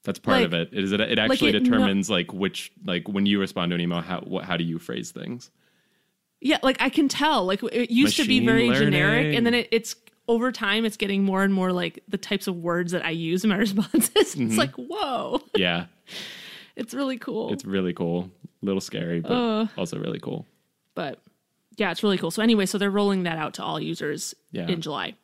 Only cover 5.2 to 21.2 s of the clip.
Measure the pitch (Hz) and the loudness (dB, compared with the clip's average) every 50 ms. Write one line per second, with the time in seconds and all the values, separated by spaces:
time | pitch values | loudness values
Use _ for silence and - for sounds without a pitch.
5.2 | - - 120 123 - - _ _ _ _ _ _ _ _ _ _ _ _ _ _ | -10 -10 -12 -12 -14 -20 _ _ _ _ _ _ _ _ _ _ _ _ _ _
6.2 | _ _ _ _ - 262 311 - - 262 262 - 226 262 - 311 285 262 - - | _ _ _ _ 0 0 2 4 4 2 2 4 0 2 4 4 2 2 2 2
7.2 | 285 311 302 233 185 185 190 202 - - - 233 247 - 233 240 277 214 - - | 2 2 2 2 2 2 0 0 -2 -2 0 -2 0 2 4 4 4 4 4 2
8.2 | 294 214 262 254 233 233 226 226 240 240 233 - 214 202 190 - - - 220 240 | 2 4 4 4 6 6 4 6 4 4 4 4 4 4 4 4 4 4 4 4
9.2 | - - - 240 240 233 240 240 - - - 226 226 - - _ _ - _ _ | 2 2 2 2 4 4 2 2 2 2 0 0 0 -2 -12 _ _ -20 _ _
10.2 | _ - 233 233 240 254 240 - 226 196 202 220 226 220 208 - 214 196 196 196 | _ 0 2 2 2 0 -2 -2 -2 0 0 2 0 -2 -2 -2 -2 0 2 2
11.2 | 196 196 190 190 196 196 196 190 185 185 180 180 175 165 - - _ - - 190 | 2 2 2 2 4 4 4 2 2 2 0 0 -2 -4 -6 -10 _ -6 -6 -6
12.2 | - - 208 196 - 202 180 170 165 170 170 175 180 170 180 170 - 165 165 170 | -2 -2 -4 -2 -2 -4 -6 -4 -2 0 0 0 0 0 -2 -2 -2 -2 -4 -2
13.2 | 165 160 170 185 202 220 190 190 240 208 196 202 190 - - - - - - 415 | -2 0 0 2 2 2 2 4 2 2 2 0 -2 2 2 2 2 4 4 2
14.2 | 403 - - 143 123 113 113 - 302 190 - - 247 277 349 427 381 285 254 - | 2 2 2 -2 0 0 2 2 0 0 -2 -12 -12 -10 -6 -6 -4 -4 -2 -4
15.2 | - - - 277 - _ - 208 185 - 170 175 175 - _ _ _ - - - | -4 -4 -4 -4 -6 _ -2 0 2 2 2 0 -4 -6 _ _ _ -16 -14 -14
16.2 | - - - - - - - - - - _ - 240 233 - 262 285 262 262 233 | -14 -14 -16 -18 -18 -18 -18 -20 -20 -18 _ -10 -10 -8 -4 -4 -4 -4 -4 -6
17.2 | - - - 220 - - - 277 - - 190 - 185 - 170 - 87 85 85 87 | -8 -6 -6 -6 -4 -4 -6 -8 -6 -4 -2 0 0 -2 -2 -2 -2 -2 -2 -2
18.2 | 90 92 - _ - - _ _ - 98 98 95 - - 104 104 - 85 - - | -4 -6 -12 _ -20 -20 _ _ -4 -2 -2 -2 -4 -4 -6 -6 -4 -2 -2 -2
19.2 | 165 - 240 247 240 233 220 214 226 214 - - 185 170 - - - - - - | -2 0 0 0 0 0 0 -2 -2 -4 -4 -6 -6 -6 -6 -6 -6 -6 -6 -8
20.2 | - - - - - _ _ _ _ _ _ _ _ _ _ - 170 139 - _ | -8 -8 -8 -8 -10 _ _ _ _ _ _ _ _ _ _ -8 -8 -8 -8 _